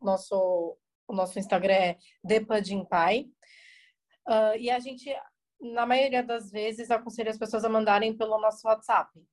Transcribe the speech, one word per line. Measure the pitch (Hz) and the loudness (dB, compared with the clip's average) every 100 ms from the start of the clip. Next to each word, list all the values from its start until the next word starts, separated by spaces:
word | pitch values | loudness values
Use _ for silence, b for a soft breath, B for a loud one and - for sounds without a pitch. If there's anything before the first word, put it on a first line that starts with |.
nosso, | 196 190 - 196 185 175 170 - _ _ - | -2 -2 -2 0 2 0 -2 -8 _ _ -8
o | |
nosso | 196 185 196 | -4 -2 -4
Instagram | 196 185 190 | -2 0 4
é | 190 180 170 b b | 4 2 -2 b b
Depa | 180 220 220 214 | 0 0 2 -2
Jin | 190 196 180 | -2 -6 -2
Pai. | 175 175 226 277 _ b b b b b b _ _ - | 2 2 2 -4 _ b b b b b b _ _ 0
Ah, | 220 220 220 | 2 2 0
e | 240 | -2
a | 247 | -2
gente, | 254 254 285 269 - _ _ - | -4 -12 -8 -10 -10 _ _ -16
na | 240 233 240 | -8 -2 2
maioria | 254 269 247 | 4 4 0
das | 247 233 202 | -2 -6 -6
vezes, | 208 214 220 233 | -6 -6 -6 -2
aconselha | 233 240 208 220 | -2 -2 -6 -4
as | 220 | -4
pessoas | 220 220 220 | -4 -2 0
a | |
mandarem | 220 214 202 220 220 | 2 4 4 2 -2
pelo | 220 214 | 0 2
nosso | 214 214 226 | 0 0 0
WhatsApp. | 220 - 202 - 160 _ | 0 2 0 0 _ _